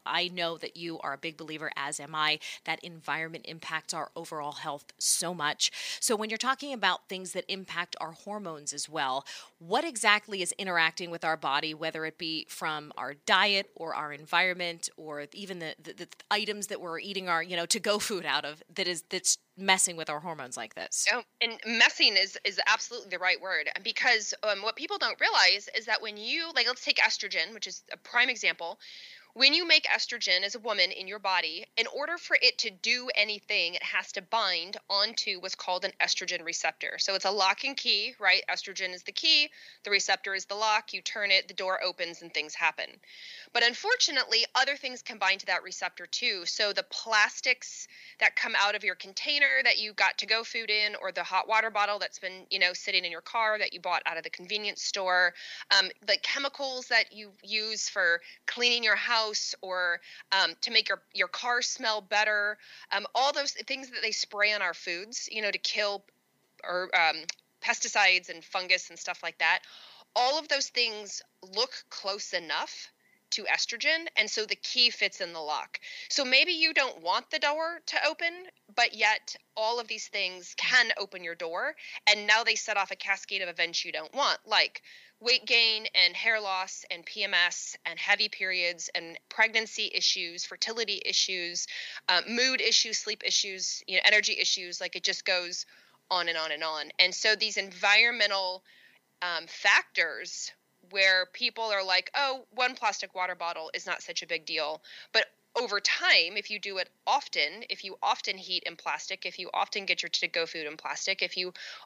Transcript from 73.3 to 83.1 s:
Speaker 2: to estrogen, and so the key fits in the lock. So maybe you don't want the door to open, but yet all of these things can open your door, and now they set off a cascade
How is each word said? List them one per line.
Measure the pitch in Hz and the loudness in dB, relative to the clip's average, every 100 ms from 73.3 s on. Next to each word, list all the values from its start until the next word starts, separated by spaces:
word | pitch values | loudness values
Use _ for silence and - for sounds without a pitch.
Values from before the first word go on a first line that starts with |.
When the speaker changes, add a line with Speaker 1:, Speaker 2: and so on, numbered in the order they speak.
Speaker 2:
to | - | -4
estrogen, | 202 165 - 233 277 320 330 - | 0 2 0 0 0 0 0 0
and | 214 | 0
so | - 214 | -2 -4
the | 196 | -4
key | - 240 240 | -4 2 2
fits | - 202 - | 4 -2 -2
in | 180 | -6
the | 165 | -6
lock. | 151 143 - - - - - | -4 -4 -6 -10 -12 -14 -4
So | - | 0
maybe | 254 262 330 | 4 6 6
you | 330 320 | 4 2
don't | 311 262 - | 2 0 -2
want | 165 214 - | 0 0 0
the | 311 | 0
door | 302 302 320 339 - | 0 0 -2 -4 -4
to | 320 294 | 0 0
open, | 311 339 349 359 _ _ | 0 -4 -4 -12 _ _
but | 214 233 214 | 2 2 4
yet | 214 214 - - _ - | 4 4 -2 -14 _ -4
all | 220 240 | -2 0
of | 226 | -4
these | 220 - | -8 -6
things | 202 185 185 180 - | -4 -4 -4 -10 -4
can | - 254 233 - | 4 6 6 2
open | 196 185 175 | -4 -8 -10
your | 165 | -8
door, | 165 175 262 320 - - - | -6 -4 -4 -6 -12 0 4
and | 208 208 | 4 6
now | 220 226 | 6 6
they | 220 | 0
set | - 202 | 0 0
off | 190 | 0
a | 196 | -4
cascade | 196 | -2